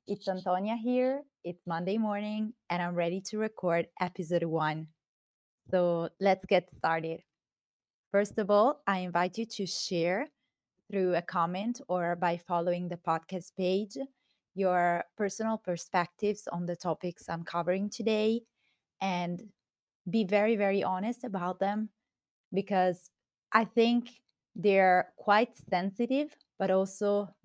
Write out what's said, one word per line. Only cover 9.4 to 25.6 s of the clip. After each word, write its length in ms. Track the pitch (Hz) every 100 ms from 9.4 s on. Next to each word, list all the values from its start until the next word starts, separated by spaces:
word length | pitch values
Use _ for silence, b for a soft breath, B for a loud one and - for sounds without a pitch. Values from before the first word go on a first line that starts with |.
| 226 -
to 100 | 190
share 580 | - - 175 170 196 311 _ _ _ _ _ _
through 240 | 202 180
a 80 | 175
comment 600 | 175 185 170 185 220 240 -
or 280 | 180 175 175
by 220 | 175 170
following 520 | - 175 175 175 175
the 80 | 170
podcast 540 | - 160 - 185 - -
page 400 | 180 190 208 269 269 _ _ _ _ 180
your 480 | 185 180 175 175 - -
personal 440 | 202 - 220 220
perspectives 880 | - 170 - 233 254 _ 208 208 -
on 140 | 175 175
the 100 | 170
topics 540 | 180 156 175 - -
I'm 140 | 165
covering 480 | 165 175 170 190 208
today, 500 | - 214 214 220 226 - _ _ _ _ _
and 440 | 190 180 175 175 214 _ _ _ _ _ 180
be 140 | 220
very, 320 | 185 202 214 214
very 260 | 202 196
honest 420 | - 185 214 240
about 360 | 247 190 180 185
them, 300 | 190 208 214 - _ _ _ _ _
because 600 | 185 196 190 185 180 - _ _ _ _
I 120 | 220 226
think 440 | - 226 240 240 - _ _ _ -
they're 580 | 202 196 190 180 - -
quite 360 | - 208 247 -